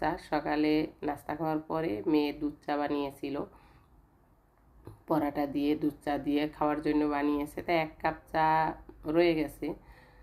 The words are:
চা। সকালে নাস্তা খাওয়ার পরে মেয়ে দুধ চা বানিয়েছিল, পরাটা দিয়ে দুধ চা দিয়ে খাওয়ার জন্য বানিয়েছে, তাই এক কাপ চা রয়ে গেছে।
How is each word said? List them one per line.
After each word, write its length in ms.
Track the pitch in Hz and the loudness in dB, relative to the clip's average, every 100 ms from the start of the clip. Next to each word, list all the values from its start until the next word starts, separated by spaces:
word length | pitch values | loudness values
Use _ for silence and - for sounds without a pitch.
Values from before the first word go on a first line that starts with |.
চা। 180 | 156 170 - | -2 -4 -2
সকালে 580 | 151 151 151 151 151 160 - | -2 0 0 4 2 0 -4
নাস্তা 300 | 151 143 - 151 | -6 -6 -6 -4
খাওয়ার 240 | 160 156 | -2 -2
পরে 320 | - 160 160 208 185 | -2 -4 -2 -2 2
মেয়ে 240 | 151 147 | 2 2
দুধ 220 | 147 147 147 - | -2 -6 -6 -4
চা 120 | 147 | -2
বানিয়েছিল, 580 | 147 147 139 143 143 139 196 - - - _ - _ _ _ _ _ _ _ - - - - | 0 -2 -4 -6 -6 -6 -8 -12 -20 -20 _ -20 _ _ _ _ _ _ _ -20 -20 -20 -2
পরাটা 380 | 160 147 143 143 | 0 0 -2 -2
দিয়ে 300 | 139 143 151 | 0 0 0
দুধ 200 | 151 - - | 0 -4 -4
চা 120 | 143 | -4
দিয়ে 260 | 135 147 151 | 0 0 0
খাওয়ার 340 | - 151 147 | 0 0 0
জন্য 200 | 151 151 151 | 0 2 2
বানিয়েছে, 540 | 143 143 147 147 - | 2 0 0 -2 -6
তাই 160 | - 170 | 0 2
এক 140 | 156 - | 0 -2
কাপ 160 | 160 160 - | -2 -2 -4
চা 160 | 160 156 160 160 - - - 160 | 2 4 4 2 -2 -12 -10 -2
রয়ে 280 | 160 175 160 | 4 4 4
গেছে। 320 | 143 - 147 - - - - - | 0 -4 -8 -8 -12 -20 -20 -20